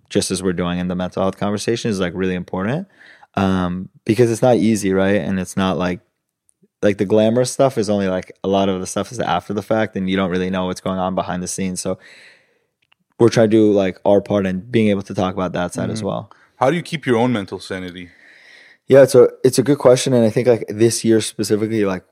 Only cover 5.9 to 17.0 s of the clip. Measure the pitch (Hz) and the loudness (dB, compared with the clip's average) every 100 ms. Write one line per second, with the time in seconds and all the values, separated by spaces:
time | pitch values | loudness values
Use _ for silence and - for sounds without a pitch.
5.9 | 92 _ _ _ _ _ _ _ _ 104 | -6 _ _ _ _ _ _ _ _ -2
6.9 | 98 98 107 110 120 127 - 135 117 101 | 0 0 2 2 2 0 0 0 0 -2
7.9 | 101 98 92 - - 95 98 98 92 95 | -2 -2 -4 -8 -8 -2 0 0 -2 -4
8.9 | 101 98 117 - 87 - 104 - 110 107 | -6 -6 -6 -4 -4 -4 -6 -2 -2 -2
9.9 | 101 92 95 95 92 92 92 92 90 95 | -4 -2 0 0 -2 -2 -4 -4 -6 -6
10.9 | 92 92 92 87 90 90 - 95 90 95 | -4 -4 -4 -4 -6 -8 -6 -6 -6 -6
11.9 | 92 - - - _ _ _ _ _ _ | -8 -10 -20 -20 _ _ _ _ _ _
12.9 | _ _ - 120 - 113 113 107 101 95 | _ _ 2 4 4 4 6 4 4 0
13.9 | - 98 101 - 104 95 92 117 117 107 | 0 2 2 2 -2 -2 -4 -2 0 2
14.9 | 101 101 98 92 95 90 90 90 - 92 | 0 -4 -4 -4 -2 -4 -4 -6 -6 -6
15.9 | 110 101 113 107 _ _ - 127 170 - | -6 -6 -6 -10 _ _ -2 -2 -2 -6
16.9 | - | -8